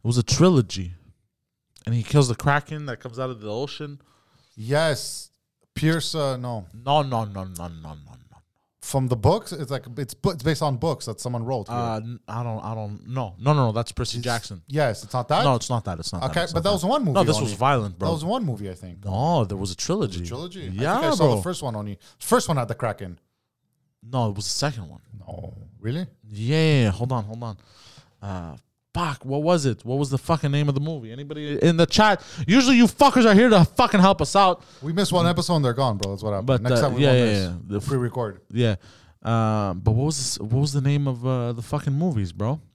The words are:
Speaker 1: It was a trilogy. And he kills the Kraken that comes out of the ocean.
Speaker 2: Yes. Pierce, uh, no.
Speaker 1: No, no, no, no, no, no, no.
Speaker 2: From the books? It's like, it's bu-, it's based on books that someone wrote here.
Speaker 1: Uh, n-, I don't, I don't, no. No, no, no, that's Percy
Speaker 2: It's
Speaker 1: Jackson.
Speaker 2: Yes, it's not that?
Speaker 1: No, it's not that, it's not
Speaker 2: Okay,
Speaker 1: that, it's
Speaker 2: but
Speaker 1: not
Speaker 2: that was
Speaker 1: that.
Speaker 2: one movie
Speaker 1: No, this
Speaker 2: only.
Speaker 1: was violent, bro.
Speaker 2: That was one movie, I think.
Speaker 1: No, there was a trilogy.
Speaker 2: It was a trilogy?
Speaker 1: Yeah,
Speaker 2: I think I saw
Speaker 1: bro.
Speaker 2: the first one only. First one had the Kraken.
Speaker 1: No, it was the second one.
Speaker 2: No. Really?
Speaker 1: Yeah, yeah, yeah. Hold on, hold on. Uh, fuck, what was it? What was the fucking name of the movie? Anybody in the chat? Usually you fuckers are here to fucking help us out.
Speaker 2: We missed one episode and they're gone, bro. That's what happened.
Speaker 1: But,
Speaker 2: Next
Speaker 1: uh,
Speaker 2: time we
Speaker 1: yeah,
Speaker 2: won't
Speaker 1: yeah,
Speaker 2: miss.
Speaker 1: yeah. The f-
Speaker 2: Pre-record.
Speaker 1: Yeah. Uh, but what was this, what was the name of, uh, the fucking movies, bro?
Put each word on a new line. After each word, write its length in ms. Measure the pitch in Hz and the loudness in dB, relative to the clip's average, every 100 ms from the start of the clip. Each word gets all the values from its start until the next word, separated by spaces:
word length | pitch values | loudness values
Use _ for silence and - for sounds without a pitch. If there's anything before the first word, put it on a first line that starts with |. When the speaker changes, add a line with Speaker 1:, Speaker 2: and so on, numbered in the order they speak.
Speaker 1:
It 40 | 110 | 0
was 100 | 120 | 0
a 60 | |
trilogy. 680 | - - 180 156 98 95 87 87 _ _ _ _ _ _ _ _ - | 0 4 6 6 2 -6 -10 -14 _ _ _ _ _ _ _ _ -4
And 100 | 117 | -4
he 80 | |
kills 240 | 104 147 127 | 2 2 2
the 80 | 117 | 0
Kraken 500 | 147 143 - 151 147 | 0 0 -2 -12 -10
that 120 | 117 | -12
comes 180 | 127 117 | -12 -8
out 100 | 131 | -8
of 100 | 117 | -8
the 80 | 104 | -8
ocean. 500 | 110 139 - 151 143 _ _ _ _ _ - | -8 -8 -10 -14 -14 _ _ _ _ _ -14
Speaker 2:
Yes. 760 | 110 147 160 127 - - - _ _ _ _ - | -2 0 2 -2 -6 -12 -16 _ _ _ _ -2
Pierce, 400 | 156 165 - 160 | 0 0 -2 -4
uh, 220 | 139 127 | -4 -4
no. 280 | 123 117 90 | -6 -8 -12
Speaker 1:
No, 280 | 110 127 151 | -12 0 0
no, 220 | 143 120 110 | 2 -2 -4
no, 180 | 98 | -8
no, 240 | 95 87 87 | -10 -10 -12
no, 0 | |
no, 260 | 82 78 | -12 -16
no. 200 | 76 69 64 _ _ _ _ _ _ | -18 -20 -20 _ _ _ _ _ _
Speaker 2:
From 260 | - 139 127 | -4 -2 0
the 60 | 120 | 2
books? 340 | 123 208 - | 2 2 -2
It's 180 | 156 131 | -12 -8
like, 160 | 135 127 117 | -8 -10 -10
it's 160 | 127 | -10
bu-, 180 | - 190 | -4 -4
it's 120 | 160 | -2
based 180 | 135 143 | -2 0
on 160 | 151 123 | -2 -2
books 280 | 165 143 - | -2 -4 -8
that 120 | 107 | -10
someone 240 | 123 120 | -8 -6
wrote 240 | 113 131 98 | -4 -6 -6
here. 80 | 120 | -6
Speaker 1:
Uh, 200 | 117 110 | -4 -6
n-, 220 | 113 120 - | -8 -14 -10
I 140 | 113 | -8
don't, 180 | 120 110 | -6 -6
I 100 | 104 | -8
don't, 320 | 113 107 104 - | -8 -10 -12 -10
no. 280 | 131 110 90 | -8 -8 -4
No, 160 | 120 | 2
no, 120 | 151 120 | 4 2
no, 40 | |
that's 180 | 107 113 | 0 -4
Percy 280 | - 120 120 | -6 -6 -4
Speaker 2:
It's 40 | 120 | -4
Speaker 1:
Jackson. 360 | 117 - 92 - | -4 -6 -16 -6
Speaker 2:
Yes, 360 | 143 139 104 | -2 0 -2
it's 100 | 104 | -6
not 140 | 127 120 | -6 0
that? 160 | 160 | 2
Speaker 1:
No, 120 | 226 120 | 2 2
it's 140 | - | 0
not 140 | 120 101 | -4 -4
that, 140 | 82 | -8
it's 140 | - | -8
not 100 | 90 | -6
Speaker 2:
Okay, 120 | - 175 | -4 -2
Speaker 1:
that, 80 | 175 | -2
it's 80 | |
Speaker 2:
but 60 | 165 | -2
Speaker 1:
not 40 | 185 | 0
Speaker 2:
that 20 | |
was 80 | 196 | 0
Speaker 1:
that. 40 | 180 | 0
Speaker 2:
one 140 | 294 | 0
movie 100 | 208 | 2
Speaker 1:
No, 100 | 160 160 | 2 2
this 100 | - | 2
Speaker 2:
only. 140 | 120 | -2
Speaker 1:
was 20 | |
violent, 460 | 98 127 135 101 87 | 0 2 2 -2 -4
bro. 80 | 143 | -2
Speaker 2:
That 40 | |
was 100 | 160 160 | -2 -2
one 200 | 247 185 | -2 -2
movie, 240 | 107 101 | -6 -8
I 40 | 90 | -12
think. 280 | 92 87 | -16 -12
Speaker 1:
No, 400 | 101 95 151 165 | -6 -2 0 0
there 140 | 101 98 | 0 -4
was 140 | 98 | -6
a 40 | 92 | -6
trilogy. 440 | - 196 131 87 | -4 -2 -2 -4
Speaker 2:
It 20 | |
was 80 | 85 | -8
a 20 | |
trilogy? 380 | 127 175 185 95 | -10 -12 -12 -10
Speaker 1:
Yeah, 240 | 95 143 226 | -4 -2 0
Speaker 2:
I 40 | |
think 120 | - | 0
I 20 | 247 | 2
saw 100 | 151 | 2
Speaker 1:
bro. 100 | 107 | 2
Speaker 2:
the 60 | |
first 180 | 127 180 | -2 -6
one 120 | 139 110 | -6 -6
only. 240 | 104 98 - _ | -8 -12 -18 _
First 280 | - 240 - | 0 0 2
one 80 | 147 | -2
had 120 | 113 | -2
the 60 | - | -4
Kraken. 440 | 117 101 92 85 _ _ _ _ _ _ _ _ 113 | -6 -6 -12 -14 _ _ _ _ _ _ _ _ -6
Speaker 1:
No, 200 | 127 113 | -2 -2
it 60 | 101 | -4
was 80 | 98 | -6
the 60 | - | -4
second 300 | 143 113 82 | -4 -6 -12
one. 140 | 65 _ - | -16 _ -20
Speaker 2:
No. 340 | - 87 - - - - | -16 -14 -14 -14 -20 -10
Really? 260 | 107 147 185 _ 110 | -6 -6 -8 _ -16
Speaker 1:
Yeah, 280 | 104 113 156 | -8 0 2
yeah, 260 | 160 143 | 4 4
yeah. 60 | 110 | 4
Hold 200 | 87 - | 0 -2
on, 120 | 127 104 | -4 -6
hold 180 | 113 | -10
on. 140 | 117 101 _ _ - - _ _ | -12 -12 _ _ -20 -20 _ _
Uh, 340 | 101 92 85 65 _ _ _ | -10 -10 -10 -16 _ _ _
fuck, 300 | 170 170 131 131 | -6 -4 -6 -6
what 180 | 139 | -2
was 220 | 156 180 135 | 2 2 2
it? 180 | 107 113 | -4 -4
What 140 | 135 | -4
was 100 | 139 | -2
the 80 | 131 | -2
fucking 320 | - 165 147 | -2 0 0
name 200 | 143 147 | 0 0
of 40 | 135 | 0
the 60 | |
movie? 300 | 151 156 113 | -4 -8 -12
Anybody 480 | 123 143 151 147 147 | -14 -12 -10 -6 2
in 140 | 170 165 | 4 4
the 80 | 165 | 4
chat? 380 | - 214 190 - - 131 | 6 6 4 -4 -6 4
Usually 300 | 233 254 247 | 6 8 8
you 80 | 233 | 6
fuckers 380 | - 277 262 226 | 8 6 8 8
are 60 | 196 | 8
here 120 | 247 | 8
to 140 | 208 | 8
fucking 360 | 160 - 240 202 | 6 4 4 6
help 220 | 185 185 | 6 4
us 120 | 147 196 | 2 4
out. 280 | 190 175 - - | 4 2 -8 -14
Speaker 2:
We 100 | 143 | -6
missed 200 | 165 196 | -2 0
one 160 | 175 170 | 2 2
episode 300 | 175 170 165 | 2 2 2
and 80 | 131 | 2
they're 80 | |
gone, 240 | 117 135 101 | 2 0 0
bro. 140 | 98 | -4
That's 100 | 98 | -4
what 80 | 110 | -4
happened. 160 | 101 123 | -2 2
Speaker 1:
But, 140 | 131 | 2
Speaker 2:
Next 160 | 120 120 | 4 2
Speaker 1:
uh, 20 | |
Speaker 2:
time 120 | 139 123 | 2 2
we 80 | |
Speaker 1:
yeah, 40 | 143 | 4
Speaker 2:
won't 100 | 127 | 6
Speaker 1:
yeah, 60 | 117 | 4
Speaker 2:
miss. 140 | 104 | 2
Speaker 1:
yeah. 120 | 90 87 - | -2 -6 -6
The 100 | 101 | -6
f- 80 | 139 | -2
Speaker 2:
Pre-record. 560 | 135 120 127 110 92 _ | -2 -2 -4 -8 -10 _
Speaker 1:
Yeah. 260 | 110 117 98 - - _ _ | 0 0 0 -8 -20 _ _
Uh, 520 | 110 113 110 107 101 90 | -2 0 0 0 -2 -2
but 160 | 98 | 0
what 140 | 113 147 | 0 0
was 120 | 143 | -2
this, 220 | 131 - | -6 -6
what 220 | 107 123 | -2 0
was 120 | 147 | 0
the 80 | 139 | 0
name 260 | 135 143 143 | 0 0 -2
of, 180 | 120 127 | -4 -2
uh, 240 | 127 120 | -2 -4
the 80 | 117 | -6
fucking 320 | 113 147 143 | -6 -4 -2
movies, 380 | 139 180 117 92 | 0 0 -2 -4
bro? 280 | 90 107 151 - | -4 -4 -4 -8